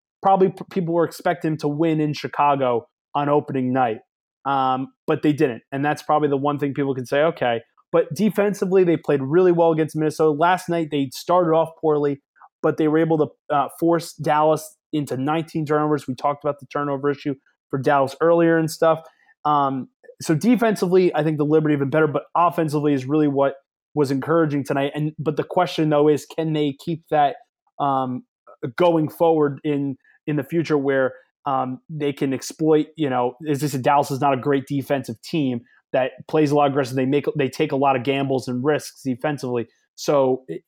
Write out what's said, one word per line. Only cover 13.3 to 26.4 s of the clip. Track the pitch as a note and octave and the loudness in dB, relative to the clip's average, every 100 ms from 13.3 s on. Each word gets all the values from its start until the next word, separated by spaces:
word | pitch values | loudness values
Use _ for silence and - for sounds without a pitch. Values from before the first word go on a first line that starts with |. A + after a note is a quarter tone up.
| _ - D3 | _ -4 -2
uh, | C3 - | -2 -2
force | E3+ E3+ D#3+ | 0 0 -2
Dallas | - D#3 D3+ D#3 D3+ - _ - | -6 -2 2 2 2 -4 _ -6
into | D#3 C#3 B2+ | -6 -4 -4
nineteen | C3+ D#3+ D#3+ E3 D3+ | -2 -2 -4 -6 -2
turnovers. | D3+ D3+ D3+ - | 0 0 -2 -4
We | B2 | -4
talked | C#3+ C#3 D3 | -4 -2 -6
about | C#3+ | -6
the | C3 | -8
turnover | D3 C#3+ C#3 C#3+ | -6 -4 -2 -2
issue | C#3 D3+ C3+ _ _ - | -4 -6 -8 _ _ -8
for | C#3 | -2
Dallas | C3 C#3+ C3 - | 2 2 2 0
earlier | E3 E3+ E3 E3 | 2 4 4 4
and | D#3+ | 0
stuff. | - E3 D#3+ - _ _ _ D3+ | 2 2 2 -4 _ _ _ 0
Um, | D3 C#3 C3+ A#2+ _ - - | 2 0 -2 -8 _ -20 -10
so | - | -2
defensively, | D#3 A3 B3 A3+ G3+ F#3 F#3 F3+ | 0 4 4 2 0 2 4 4
I | D#3 | 2
think | D3+ D3+ | 0 0
the | D3 | 2
Liberty | D#3 D3+ | 2 4
have | D3 | 0
been | C3+ | 2
better, | D3+ D#3 | 2 2
but | C#3 - D#3+ | 0 -4 0
offensively | F3 E3+ D#3+ D3 D3 | 0 0 -2 0 0
is | C#3+ B2+ | 0 0
really | D#3 D3+ | 0 2
what | C#3 C#3 - _ _ _ | 2 0 -2 _ _ _
was | D3 C3+ | -2 0
encouraging | C#3 C3 E3 D#3+ C#3+ | 0 0 2 2 0
tonight. | C3 C#3 C#3 D3 | -2 -2 -2 -2
And, | D3+ D#3 | -6 -4
but | D#3+ D3 | -4 -4
the | |
question, | - - E3+ - D#3 | -2 -2 -2 0 0
though, | D3 D3+ | 2 4
is | C#3+ - | 2 -2
can | - | -6